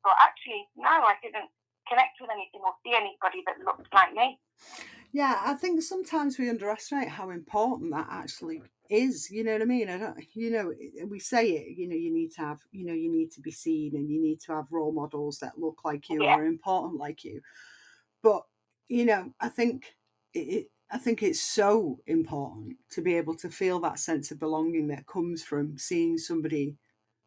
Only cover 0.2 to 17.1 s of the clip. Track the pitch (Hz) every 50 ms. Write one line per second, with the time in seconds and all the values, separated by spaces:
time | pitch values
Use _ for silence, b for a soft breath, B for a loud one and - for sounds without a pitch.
0.2 | 285 - - - - 247 220 202 202 _ _ - 247 285 320 320 247 214 196 -
1.2 | 240 220 - 214 190 - _ _ _ _ _ _ - - 240 254 254 254 - -
2.2 | 262 226 214 202 185 - - 202 190 185 185 - - 240 240 220 208 190 190 -
3.2 | 196 185 - 185 - 185 - - 190 185 - - - - - 196 185 180 185 214
4.2 | 247 262 262 _ _ _ _ B B B B B B B B B B B - 285
5.2 | 277 262 240 196 196 262 285 269 359 370 339 320 330 - 370 370 381 - 320 311
6.2 | 285 277 269 - 247 240 233 202 196 208 214 214 - - - 277 247 - 151 -
7.2 | 190 185 180 170 160 - 208 208 226 262 247 - 156 165 143 156 - - - -
8.2 | 156 147 - - 170 160 160 151 - - _ _ _ - 208 226 254 269 226 147
9.2 | - - 196 220 226 220 220 214 220 240 247 247 214 190 180 185 220 - - -
10.2 | - _ - 220 233 226 226 220 190 170 - - - - - - 175 208 208 190
11.2 | - - 254 233 226 214 165 147 - 95 165 180 175 180 165 165 170 165 165 165
12.2 | 165 160 - 175 156 147 151 - _ _ - 190 180 170 165 160 165 165 165 160
13.2 | 160 160 - - 143 156 151 - - 165 160 151 151 147 151 143 143 147 151 160
14.2 | 160 156 156 156 - - 156 151 151 - 165 165 156 156 156 151 143 143 151 147
15.2 | 147 147 143 - 135 127 - 160 165 160 160 - - 156 147 143 - - 156 151
16.2 | 147 143 147 151 156 160 165 160 - 196 185 180 156 170 170 139 147 147